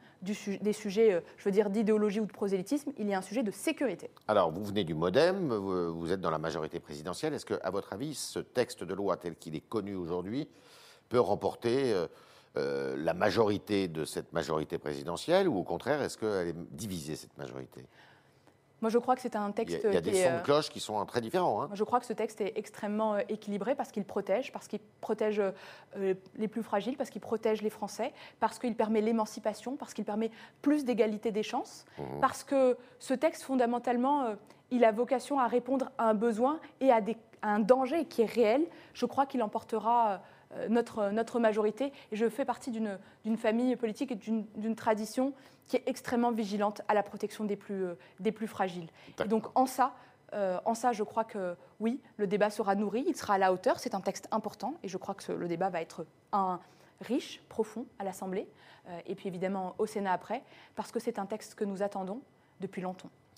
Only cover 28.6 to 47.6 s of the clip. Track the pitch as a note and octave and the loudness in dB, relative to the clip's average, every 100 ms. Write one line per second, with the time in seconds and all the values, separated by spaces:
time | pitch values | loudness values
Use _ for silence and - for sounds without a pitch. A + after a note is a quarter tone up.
28.6 | B3 A3 G#3+ A3 G#3+ A#3 G#3+ - A3 G3+ | -2 0 2 4 4 2 0 -2 -4 -4
29.6 | - C#4 A#3+ - G#3 G#3 A3+ - - - | -6 -8 -8 -6 -4 -2 -2 -4 -18 0
30.6 | C#4+ D4+ B3+ A3+ A3 G#3+ A#3 G#3 G#3+ B3 | 2 4 4 4 4 2 0 0 0 -2
31.6 | G4+ - - - C#2+ C#2+ - - - C4+ | -4 -10 -18 -10 -8 0 0 0 0 4
32.6 | B3+ A#3+ - - - C4 D#4+ E4 - C4 | 6 4 -4 -14 -2 2 2 0 0 2
33.6 | A#3 A#3+ B3 B3 C4 D4 B3 G3+ - - | 2 2 0 2 2 2 0 -4 -10 -20
34.6 | _ B3 A3+ G#3+ A#3+ B3+ - C#4+ A#3 A#3+ | _ 6 6 6 2 0 0 0 2 2
35.6 | B3 C4 B3+ - A3+ A3 A#3+ G#3+ B3+ D#4 | 2 0 0 2 2 4 2 4 2 2
36.6 | - - C4+ A#3 G#3 A3 - - G#3+ G#3 | -6 2 6 6 4 -4 -10 -6 0 2
37.6 | G#3+ B3+ B3+ E4 C#4 - G#3 A3 G#3+ C4 | 6 6 6 0 0 0 2 4 4 4
38.6 | E4+ - - - A#3+ - C#4 C4 G#3+ A3+ | 2 -6 -18 -4 0 0 0 0 -2 -4
39.6 | - A3 G#3 A#3+ A3 F#3+ - - - - | -4 -2 2 4 4 0 -8 -20 -14 -8
40.6 | - A#3 A#3 - G3+ G#3+ A3+ A#3+ A3 G#3 | 2 2 2 0 0 0 0 2 4 4
41.6 | G#3+ A3 C#4 - - G#3 A3+ A3+ C4 A#3 | 2 0 -4 -6 -8 0 0 0 -2 -4
42.6 | - A3 G#3+ F#3+ - - G#3+ A3+ A3+ A3+ | -6 -4 -4 -4 -12 -8 -4 0 2 4
43.6 | B3+ B3 A3+ G#3 C#4 A3 G#3+ A3 G#3 - | 2 2 -2 -2 -6 -6 -2 -2 -2 -4
44.6 | G#3+ A3 A#3 A3 G#3+ - C4 C4+ - - | -4 0 2 2 0 -2 -2 -4 -16 -20
45.6 | - B3 - - - A#3+ A#3+ A3+ G3+ G3+ | -2 -2 0 -4 -2 0 2 0 -2 0
46.6 | G#3 G#3 - G#3 G3+ G#3 G#3 - G#3 G3+ | 0 -2 2 2 2 -4 -6 -4 -4 -4